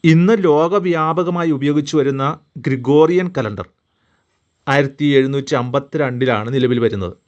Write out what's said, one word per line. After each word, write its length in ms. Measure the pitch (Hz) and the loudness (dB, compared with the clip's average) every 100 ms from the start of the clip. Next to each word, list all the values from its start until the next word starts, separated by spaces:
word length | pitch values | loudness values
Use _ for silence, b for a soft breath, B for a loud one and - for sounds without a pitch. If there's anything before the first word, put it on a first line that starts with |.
ഇന്ന് 300 | 165 160 180 226 | 4 4 4 2
ലോകവ്യാപകമായി 1080 | 180 147 165 196 180 165 156 160 175 175 165 | 2 2 2 0 0 -2 -2 -2 -2 -2 -2
ഉപയോഗിച്ചു 440 | 143 143 147 143 156 | -2 0 -2 0 0
വരുന്ന 280 | 139 135 139 160 _ - | 0 -2 -4 -6 _ -10
ഗ്രിഗോറിയൻ 680 | - 131 123 147 160 180 180 | -4 -4 2 4 4 4 -2
കലണ്ടർ 360 | 160 110 101 90 _ _ _ _ _ _ _ _ _ - | -4 -6 -8 -14 _ _ _ _ _ _ _ _ _ -2
ആയിരത്തി 400 | 139 139 139 147 | 0 0 -2 2
എഴുന്നൂറ്റി 420 | 139 131 139 139 | 2 2 -2 -2
അമ്പത്തിരണ്ടിലാണ് 920 | 135 123 139 139 156 139 123 127 113 113 | -4 -2 -4 -4 -4 -4 -2 -2 -2 -2
നിലവിൽ 280 | 135 127 120 | -2 0 0
വരുന്നത്. 340 | 113 104 90 82 | -2 -2 -8 -10